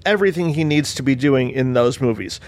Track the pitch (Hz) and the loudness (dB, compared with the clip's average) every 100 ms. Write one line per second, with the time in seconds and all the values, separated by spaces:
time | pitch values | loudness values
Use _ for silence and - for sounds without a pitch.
0 | 190 202 196 170 170 151 156 147 143 - | -2 2 0 0 -2 0 0 0 0 -2
1 | 135 127 143 135 123 135 131 123 120 131 | -2 0 2 2 0 -2 0 2 2 0
2 | 127 107 104 - | -2 -2 -6 -12